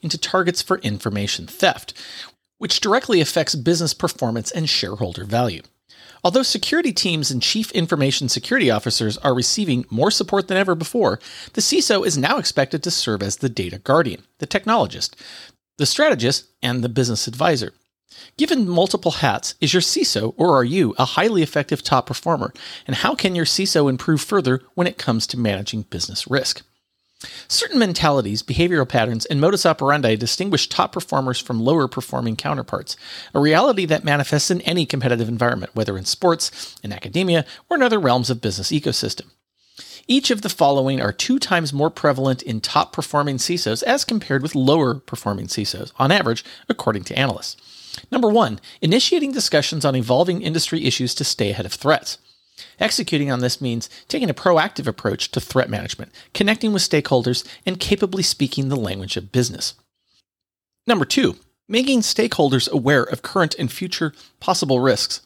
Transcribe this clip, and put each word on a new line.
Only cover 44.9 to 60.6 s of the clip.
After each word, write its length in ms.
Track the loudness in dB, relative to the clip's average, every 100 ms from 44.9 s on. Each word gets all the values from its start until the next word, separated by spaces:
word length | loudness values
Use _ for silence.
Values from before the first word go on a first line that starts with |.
| -2
performing 500 | -8 -8 -4 -4 -6
cisos, 460 | -6 -4 -6 -10 0
on 140 | 2
average, 320 | 4 2 -2 -6 -20 _
according 360 | -2 0 -2 -2
to 100 | -2
analysts. 880 | -2 -2 -8 -14 -20 -20 -20 -20 -6
Number 160 | 0 2
one, 320 | 4 2 -2 -12 -4
initiating 520 | 2 2 2 2 0
discussions 520 | -2 0 0 0 -2 0
on 100 | 0
evolving 460 | 2 2 2 0
industry 420 | -2 -2 -2 -2 -2
issues 280 | 0 -2
to 100 | -2
stay 280 | -4 -2 -2
ahead 160 | -2 -6
of 60 |
threats. 440 | -4 0 0 0 -14 _ _ _ _ -20 _
Executing 500 | -2 -2 -2 -2 0
on 120 | 0
this 200 | -2 -2
means 260 | -4 -4 -6 -16 -8
taking 240 | -4 -2
a 20 |
proactive 540 | 0 2 2 2 -2 -6
approach 420 | -4 -4 -4 -4
to 100 | -4
threat 300 | -2 0 0
management, 420 | -2 -6 -10 -12 -18 -14
connecting 400 | -2 0 2 2
with 80 | 0
stakeholders, 640 | 2 2 4 2 4 -2 -4 -8
and 160 | -6 -4
capably 440 | 0 2 2 0
speaking 460 | -2 0 -2 -2 -2
the 60 | -2
language 400 | -2 -6 -6 -8
of 160 | -2
business. 440 | 0 0 -2 -8 -10 _ _ _ _ _ _ _ _